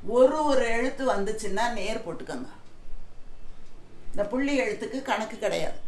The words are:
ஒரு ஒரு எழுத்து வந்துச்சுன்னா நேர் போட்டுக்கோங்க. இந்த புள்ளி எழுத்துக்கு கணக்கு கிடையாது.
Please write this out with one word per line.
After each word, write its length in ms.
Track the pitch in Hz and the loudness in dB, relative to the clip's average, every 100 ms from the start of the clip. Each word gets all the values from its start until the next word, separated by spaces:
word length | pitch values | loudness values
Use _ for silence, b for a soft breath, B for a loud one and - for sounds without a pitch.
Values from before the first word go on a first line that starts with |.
| - | 2
ஒரு 360 | 233 262 302 | 6 6 6
ஒரு 220 | 294 269 233 | 4 4 4
எழுத்து 400 | 233 254 - 262 | 2 2 0 0
வந்துச்சுன்னா 580 | 202 202 220 208 190 240 | 2 0 0 0 2 2
நேர் 320 | 226 202 220 170 | 0 -2 -2 -4
போட்டுக்கோங்க. 420 | 160 156 139 127 - - - - - - - - - - - - - - - - | -8 -6 -8 -8 -12 -14 -8 -2 -2 -2 -6 -8 -6 -6 -6 -6 -8 -10 -8 0
இந்த 140 | - | 0
புள்ளி 360 | 202 254 277 277 | 2 0 0 2
எழுத்துக்கு 420 | 220 202 226 262 | 0 -2 -4 -6
கணக்கு 360 | - 208 - 208 | -2 -2 -2 -4
கிடையாது. 460 | 208 170 202 - | -2 0 0 0